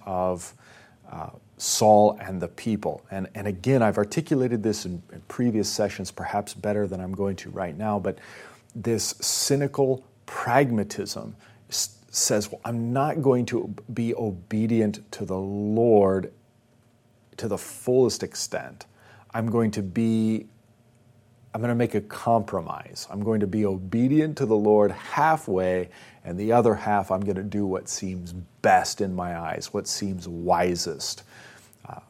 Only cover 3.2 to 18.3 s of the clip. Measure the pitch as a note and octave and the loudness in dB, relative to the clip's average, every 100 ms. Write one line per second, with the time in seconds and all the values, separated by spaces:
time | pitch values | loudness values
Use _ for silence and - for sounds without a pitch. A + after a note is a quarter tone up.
3.2 | F#2+ G2+ G#2 F2+ B2 C3+ G#2+ G2+ G#2 E3 | -8 -8 -6 -2 2 4 4 2 0 -2
4.2 | D#3 C#3 B2+ A#2 G#2+ G#2 F2+ F2 - E2+ | 0 0 2 0 0 -2 -6 -10 -12 -18
5.2 | - - B2 G#2+ F#2+ - G#2 - F#2 - | -10 -2 0 2 0 0 -2 -4 -10 -8
6.2 | - G#2 G2 G2 G#2 G#2 G2 F#2 F#2 F#2+ | -6 -6 -6 -6 -4 -2 -2 -4 -6 -4
7.2 | G2 F#2 F#2+ F#2+ F2+ D2+ G#2+ G2+ F#2+ E2 | -4 -4 -8 -8 -8 -6 -4 -2 -2 -6
8.2 | - - - - _ A2+ A#2 A2 - - | -12 -20 -20 -20 _ -6 -2 -2 -2 -6
9.2 | - - - C#3 C#3 C#3+ C3 C3+ - _ | -4 -2 0 0 0 0 0 0 -6 _
10.2 | - - - B2+ C3+ A2 G2+ - G#2 - | -14 -6 2 4 4 2 -2 -6 -8 -8
11.2 | - - - - - - - - _ - | -12 -16 -20 -20 -8 -6 -6 -10 _ -2
12.2 | - G#2+ G#2 - A#2+ A#2 A#2 C3 D3 D#3 | 0 0 -2 -8 -6 -4 -2 0 0 2
13.2 | C3+ B2 A2+ A#2+ G#2 - - A2 A#2 A2+ | 4 4 2 -2 -4 -8 -8 -4 -2 -2
14.2 | A2 F2 - G#2+ A2 A#2 G#2 G#2 - - | -4 -6 -4 0 2 4 2 0 -10 -10
15.2 | F#2 F#2+ G2 G2+ G#2 A2 A#2+ G#2+ F#2+ F#2+ | -6 -4 -4 -4 0 4 8 8 8 4
16.2 | F#2 - _ _ _ _ _ _ _ _ | -2 -10 _ _ _ _ _ _ _ _
17.2 | _ - A2+ G2 - - - B2+ A#2 - | _ -8 -4 -4 -6 -6 2 4 4 2
18.2 | F2+ | -6